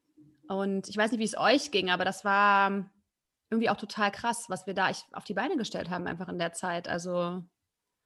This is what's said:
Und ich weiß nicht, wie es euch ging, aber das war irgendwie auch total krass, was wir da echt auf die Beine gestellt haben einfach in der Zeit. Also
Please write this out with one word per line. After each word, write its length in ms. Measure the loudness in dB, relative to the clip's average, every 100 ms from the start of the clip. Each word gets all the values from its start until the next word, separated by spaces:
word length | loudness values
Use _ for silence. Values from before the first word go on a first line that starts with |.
| _ _ -20 _ -6
Und 420 | -4 -2 -2 -4
ich 60 | 0
weiß 140 | 0
nicht, 80 | 2
wie 40 |
es 140 | -2 2
euch 320 | 4 4 4
ging, 180 | -2 0
aber 140 | 0
das 220 | 0 0 2
war 640 | 4 6 6 4 2 -4 _ _ _ _ _ -4
irgendwie 220 | 0 2
auch 60 | 0
total 320 | -4 0 0
krass, 360 | 0 -4 -4 -6
was 180 | -8 -4
wir 80 |
da 160 | 0 0
echt 160 | 0 -8
auf 120 | -14
die 100 | -6
Beine 220 | -4 -2 -2
gestellt 320 | -4 -6 -4
haben 180 | -6 -6
einfach 220 | -8 -6
in 100 | -4
der 140 | -4
Zeit. 360 | -4 -4 -4 -4
Also 540 | -6 -2 -2 -2 -4 -10 _ _ _ _ _